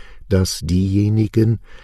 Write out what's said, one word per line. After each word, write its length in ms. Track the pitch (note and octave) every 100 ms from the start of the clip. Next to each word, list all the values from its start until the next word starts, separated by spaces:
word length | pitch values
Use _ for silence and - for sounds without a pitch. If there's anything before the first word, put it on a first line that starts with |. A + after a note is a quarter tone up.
| - - -
dass 320 | F#2+ F#2 -
diejenigen, 960 | D#2 F2+ F#2+ G2+ G#2 G#2+ G#2+ A2+ A2 A2 - -